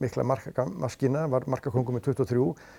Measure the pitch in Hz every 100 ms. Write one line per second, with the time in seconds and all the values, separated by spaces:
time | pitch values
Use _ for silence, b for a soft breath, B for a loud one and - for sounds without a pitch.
0 | 131 135 123 131 - - 135 180 131 -
1 | 135 143 160 131 135 131 143 123 120 123
2 | 139 131 131 120 147 156 B